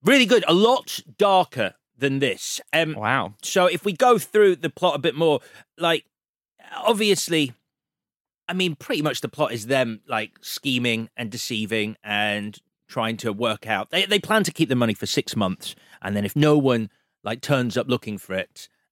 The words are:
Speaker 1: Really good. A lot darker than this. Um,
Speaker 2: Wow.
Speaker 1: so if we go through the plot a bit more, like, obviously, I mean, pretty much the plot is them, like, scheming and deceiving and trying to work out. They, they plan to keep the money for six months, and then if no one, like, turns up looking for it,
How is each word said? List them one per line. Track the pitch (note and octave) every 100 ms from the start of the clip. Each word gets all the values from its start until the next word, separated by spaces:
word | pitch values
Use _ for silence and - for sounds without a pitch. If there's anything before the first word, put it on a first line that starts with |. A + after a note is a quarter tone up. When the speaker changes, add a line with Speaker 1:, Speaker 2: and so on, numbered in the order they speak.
Speaker 1:
Really | D3+ C4+ A3
good. | A#3 -
A |
lot | F3 A3 C4 - - - -
darker | G#3 F#3+ E3 B2+ G2 _ _ _
than | C#3 C3+
this. | C3+ - - - -
Um, | D#3 D#3+
Speaker 2:
Wow. | D3 A2 C3 F#2+ -
Speaker 1:
so | - G3 F3+
if | E3+ G#3
we |
go | F3 B3+ A3+
through | - G#3+ G3+ E3+
the | E3
plot | - F3+ C#3+
a |
bit | D#3 C3+
more, | E3 C#3+ - - _ -
like, | E3+ E3 _ _ _ _ _ _ - C3
obviously, | A3 G#3+ G#3+ F3 - D#3+ C#3 - _ _ _ _ _ _ _ _ -
I |
mean, | F3+ F#3 D3
pretty | - B3
much | D3+ B2
the | B2
plot | - C3+
is | A#2 G#2+
them, | C3+ A#2+ A2 -
like, | A2+ A2 _
scheming | - - C#3+ B2+ B2 A2+ A2+ -
and | A#2
deceiving | A#2 - A2 G#2 A2 G#2+ G#2+
and | G#2 G#2 G#2+ G#2 G#2 G2+ _ _ _
trying | - A2+ A2+
to | A#2
work | G2+ A#2 G#2 A2
out. | G2+ G#2+
They, | F3 G3
they | G#3
plan | - G#3+
to | F3
keep | - D3+
the | B2
money | A#2
for | G2+ G2+
six | - - A2+
months, | F#2+ F#2 - - _ -
and | F#2+ G2+
then | G2+
if | D3
no | D3+ D3+
one, | C3+ A#2 G#2+ _ _ _
like, | G2+ B2
turns | - C#3 B2 A#2+
up | B2
looking | B2+ A2 G2+
for | -
it, | F#2+ F#2 - - _ _